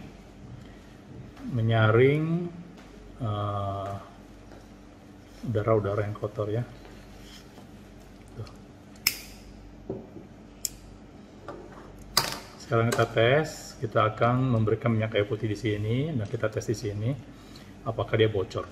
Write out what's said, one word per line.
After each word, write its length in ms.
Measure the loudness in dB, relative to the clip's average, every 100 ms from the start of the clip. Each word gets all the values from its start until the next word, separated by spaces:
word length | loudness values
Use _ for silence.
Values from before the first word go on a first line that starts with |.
| -8 -16 -20 -18 -16 -16 -16 -18 -20 -20 -18 -16 -16 -12 -4
menyaring, 720 | 0 4 6 8 10 8 6 2 0 -2 -8 -16 -16 -18 -18 -18 -6
eh, 760 | -2 0 -2 -2 -2 -4 -4 -8 -12 -18 -20 -20 -20 -20 -20 -20 -20 -20 -20 -20 -20 -10 -2
udara-udara 480 | 0 4 4 4 0 -2
yang 80 | -2
kotor 320 | -6 -2 -2
ya. 160 | 0 -2 -8 -18 -18 -18 -18 -18 -18 -18 -20 -20 -18 -18 -20 -20 -20 -18
Tuh. 160 | -14 -12 -14 -20 -20 -20 -2 -2 -2 -12 -16 -18 -18 -18 -18 -10 -10 -8 -16 -18 -18 -20 -8 -8 -8 -18 -18 -20 -20 -20 -18 -16 -14 -16 -18 -18 -18 -2 0 0 -6 -12 -18
Sekarang 320 | 0 4 4
kita 180 | 4 2
tes, 640 | 6 6 6 2 -4 -14 -8
kita 160 | 0 4 4 4
akan 320 | 2 4 4
memberikan 480 | 4 4 2 2 2
minyak 160 | 2
kayu 160 | 2 2
putih 180 | 0 -2
di 120 | -2
sini 480 | 0 0 0 0 0
dan 160 | -2
kita 240 | -2 -2 -2
tes 180 | -2 -2
di 80 |
sini 380 | -2 -2 -2 -2 -2 -6 -18 -18 -18 -18 -12
apakah 320 | -6 -4 0 6
dia 160 | 6
bocor 320 | 4 -2 -4 -8